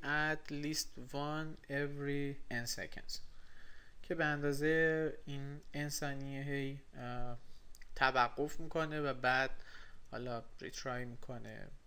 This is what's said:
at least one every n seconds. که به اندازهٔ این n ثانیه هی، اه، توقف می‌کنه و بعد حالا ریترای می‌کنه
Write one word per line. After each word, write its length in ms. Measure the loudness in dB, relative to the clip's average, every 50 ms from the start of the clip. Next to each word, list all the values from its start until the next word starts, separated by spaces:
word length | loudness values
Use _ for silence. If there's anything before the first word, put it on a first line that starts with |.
| 0
at 380 | 2 2 4 4 4 2 0 0 -4 -4 -2 0
least 240 | 0 0 0 -2 -4 -4 -8 -8 -4
one 460 | -2 -2 0 0 0 -2 -2 -4 -6 -8 -8 -4
every 640 | -2 0 0 0 0 -2 -2 0 2 2 2 0 0 -2 -4 -2
n 140 | -2 -2 0 0 -2 -2
seconds. 400 | -2 -4 -6 -6 -4 -4 -4 -4 -4 -6 -6 -8 -8 -8 -8 -8 -6 -6 -6 -6 -8 -10 -10 -10 -4
که 120 | -4 0
به 100 | 2 4
اندازهٔ 880 | 2 2 4 2 2 2 4 4 4 6 6 6 6 6 4 2 0 0 -4 -6
این 360 | -6 -4 -4 -4 -4 -6 -8 -8 -6 -4
n 140 | -2 -2 -2
ثانیه 560 | -2 0 0 0 0 -2 -2 -4 -4 -4 -2
هی، 360 | 0 0 0 0 0 -2 -6 -10 -12 -10 -8
اه، 400 | -6 -4 0 2 2 2 2 -2 -4 -6 -8 -8 -8 -10 -10 -8 -8 -4 2
توقف 640 | 6 6 6 8 8 6 6 6 2 0 2 2 0
می‌کنه 420 | 0 0 2 2 2 2 0 0
و 120 | 2 0 0
بعد 380 | 4 4 6 6 6 6 4 2 0 -2 -6 -8 -10 -10 -10 -10 -10 -10 -6
حالا 320 | -6 -4 -2 -2 -2 -2 -4 -6 -10 -8
ریترای 440 | -8 -6 -6 -4 -2 -2 -2 -2 -2
می‌کنه 600 | -4 -4 -6 -6 -6 -4 -6 -6 -8 -8 -8 -8 -10 -10 -12 -14